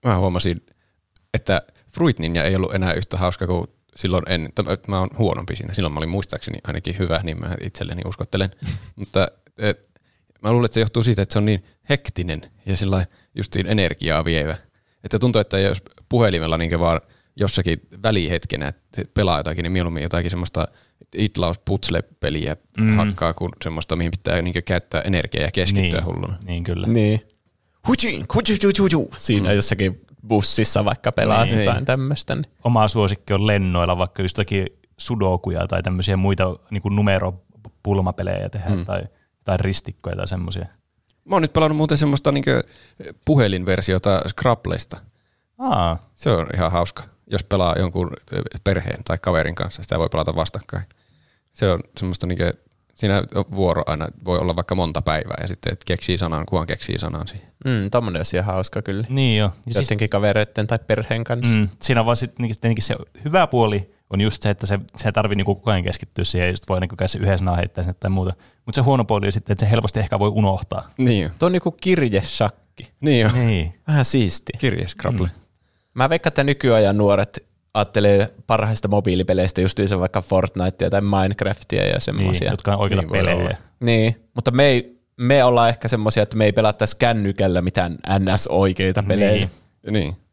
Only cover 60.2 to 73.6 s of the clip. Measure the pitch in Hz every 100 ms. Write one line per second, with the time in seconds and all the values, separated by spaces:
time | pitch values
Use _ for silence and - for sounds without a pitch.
60.2 | 104 104 107 - 107 113 - 107 110 113
61.2 | 117 123 123 110 104 - - 120 113 120
62.2 | 127 - 120 110 117 110 - 107 - -
63.2 | 151 180 165 123 110 101 95 _ _ 98
64.2 | 107 - 110 101 101 101 - - 110 104
65.2 | 104 101 98 98 - 98 90 92 - -
66.2 | 92 90 90 95 - 92 90 - 92 101
67.2 | 98 95 92 87 87 - 87 90 101 95
68.2 | 92 87 _ _ - 127 131 135 107 104
69.2 | 101 101 - 101 104 113 107 - 95 101
70.2 | 104 104 104 95 - 95 - - 127 107
71.2 | 80 87 170 180 175 - 185 180 131 98
72.2 | - - 104 - _ _ - _ 151 131
73.2 | 110 120 117 101